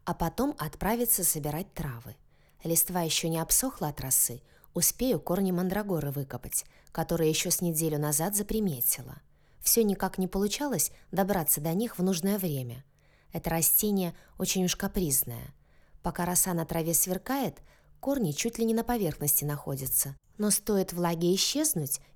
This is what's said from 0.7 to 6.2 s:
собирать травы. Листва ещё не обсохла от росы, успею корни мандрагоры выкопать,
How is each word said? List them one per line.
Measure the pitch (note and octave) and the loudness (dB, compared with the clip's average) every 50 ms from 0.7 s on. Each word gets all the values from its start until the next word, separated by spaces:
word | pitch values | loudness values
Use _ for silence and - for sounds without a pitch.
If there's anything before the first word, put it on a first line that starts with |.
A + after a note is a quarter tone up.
| - - F3 F#3+ A#3 A#3 B3 A#3 - - F3 | -6 -2 0 0 2 2 2 2 2 2 2
собирать | - - D#3 C#3+ D3+ D3 D#3+ G3 - - | 0 0 0 -2 -4 -4 -4 -6 -8 -8
травы. | - E3 C#3 A#2+ A#2 A#2 A2+ - - - - _ - - _ _ _ - | -8 -6 -6 -6 -8 -12 -16 -18 -20 -20 -20 _ -20 -20 _ _ _ -4
Листва | D#3+ E3 E3 - - F3+ F#3 | 0 2 2 2 2 0 0
ещё | E3+ D#3+ D#3 - - E3 | 0 0 0 0 0 0
не | E3 D#3+ | 0 0
обсохла | E3 D#3+ - - - C4 - - F3 D3 | 0 2 2 2 2 0 -2 -2 -4 -4
от | C#3+ - | -4 -4
росы, | C3+ C3 - - - - A#2+ B2 - _ - - _ - - | -2 0 2 2 2 0 -2 -8 -16 _ -20 -20 _ -8 -2
успею | F3 E3 - - - A#3 C4 A3 D3+ | 0 0 0 0 0 0 2 2 0
корни | - - E3+ F#3+ G3 F#3 | 0 0 0 2 2 2
мандрагоры | F3+ F3 F#3 F#3 F#3+ G#3 G#3+ G3+ F3+ D#3 C#3+ C#3+ | 2 2 0 0 0 -2 -2 -2 -2 -2 -2 -2
выкопать, | C3+ C#3+ | -4 -4